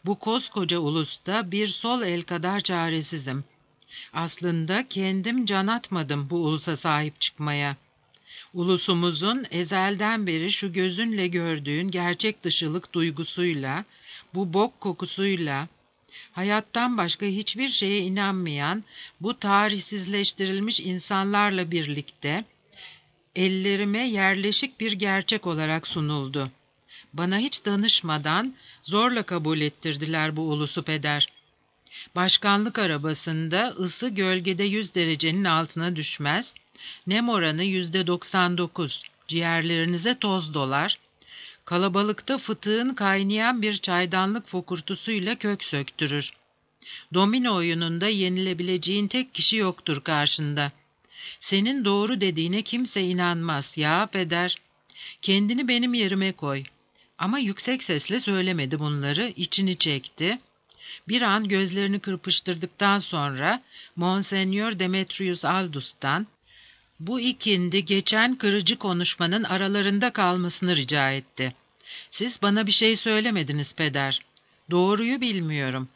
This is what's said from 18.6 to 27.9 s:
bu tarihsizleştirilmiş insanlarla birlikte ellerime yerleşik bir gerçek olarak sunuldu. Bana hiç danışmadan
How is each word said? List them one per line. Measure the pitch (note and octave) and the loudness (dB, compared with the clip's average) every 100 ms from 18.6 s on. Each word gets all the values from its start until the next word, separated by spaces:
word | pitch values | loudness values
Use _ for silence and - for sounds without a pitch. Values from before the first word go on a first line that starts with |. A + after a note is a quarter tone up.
| D3 G#3 - - - _ | -2 -2 -6 -18 -20 _
bu | F#3+ B3 | -6 -2
tarihsizleştirilmiş | G3+ G3+ G#3 G3+ - G#3 F3+ G3+ G3+ - F#3+ G3 G#3+ - | 4 4 4 0 -4 -6 -2 0 0 0 -2 0 0 -2
insanlarla | F#3 F#3 - G3 G3 G3+ G#3 F#3+ F3 | -2 -4 -2 0 2 2 2 0 -2
birlikte | E3+ D3+ D3 - _ C#3+ D#3 A3 _ _ - - - _ _ _ - | -2 -2 -4 -8 _ -4 -4 -6 _ _ -20 -20 -20 _ _ _ 0
ellerime | F#3 F#3+ F#3+ G3 G3+ G#3 B3+ | 0 2 0 0 0 0 0
yerleşik | G#3 F#3+ F#3+ G3+ G3+ C4+ - | 2 2 2 2 2 0 -4
bir | A3 | -4
gerçek | G3+ G3+ F#3+ - G#3+ F3+ | -2 2 2 2 0 0
olarak | D#3 D#3 D#3+ - | -2 0 -2 -2
sunuldu. | E3+ D3+ D3+ C3+ C#3 C3+ _ _ _ _ - - | -2 0 -2 -2 -4 -6 _ _ _ _ -20 -14
Bana | C#3+ F3 G3 | -4 0 0
hiç | C4+ - | 0 -2
danışmadan | G#3+ G3+ G#3 | 0 2 4